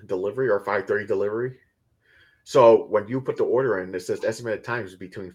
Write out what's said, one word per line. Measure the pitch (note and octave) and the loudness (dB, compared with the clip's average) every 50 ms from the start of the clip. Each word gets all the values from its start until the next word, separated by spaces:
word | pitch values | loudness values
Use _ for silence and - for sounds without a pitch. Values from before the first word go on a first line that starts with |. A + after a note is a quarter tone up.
| G#2+ | -8
delivery | - G2 F2+ F#2+ G#2 A2 C3 C3+ A2+ | -6 -6 -4 -4 -4 -4 -2 0 0
or | G2+ G2+ | 0 -2
five | - G2+ G#2 G2+ G2 | -2 -2 -4 -4 -2
thirty | A2+ G#2 G#2 G2+ | -2 -2 -2 -2
delivery. | G#2 G2+ G2 G2+ G#2 G#2+ A#2 B2+ C3 C3 _ _ _ _ _ _ _ _ _ _ _ _ _ _ _ _ _ _ | -2 -2 -2 -2 -4 -4 -6 -6 -8 -10 _ _ _ _ _ _ _ _ _ _ _ _ _ _ _ _ _ _
So | - - C#3 A#2+ A2+ A2+ G2 - | 2 6 8 10 10 8 8 4
when | - G#2 G#2 G2 G#2+ | 0 -2 -2 -2 -2
you | B2+ C3+ | -6 -6
put | C3 - - | -4 -6 -2
the | - G#2 | -2 0
order | E2+ A2 B2+ C3+ A#2 G2+ F#2 | 2 2 2 2 0 -2 -2
in, | F#2 F#2 G2 | -4 -6 -8
it | F2+ | -8
says | - - G#2 - - | -6 -6 -6 -2 -2
estimated | A2 A2 - A#2+ A2+ G#2 F#2+ | -4 -4 -4 -6 -6 -6 -6
times | - B2+ A#2+ A#2 G2+ F2+ F#2 | -6 -8 -8 -8 -8 -12 -16
between | F2+ F#2+ F2+ - G#2+ F#2+ F2+ | -18 -18 -16 -14 -14 -14 -14